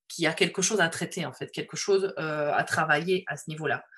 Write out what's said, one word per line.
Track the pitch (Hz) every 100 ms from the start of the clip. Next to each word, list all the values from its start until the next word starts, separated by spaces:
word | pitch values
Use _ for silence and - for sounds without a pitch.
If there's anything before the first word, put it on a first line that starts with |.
| -
qu'il | -
y | 156
a |
quelque | 165 170 180
chose | 190 214
à | 165
traiter, | - 180 - 143
en |
fait, | - 131
quelque | - - 151
chose, | - 196 190 -
euh, | 156 151 147
à | 107
travailler | - - 156 147 170 185 -
à | 147
ce | -
niveau-là. | 156 147 120 -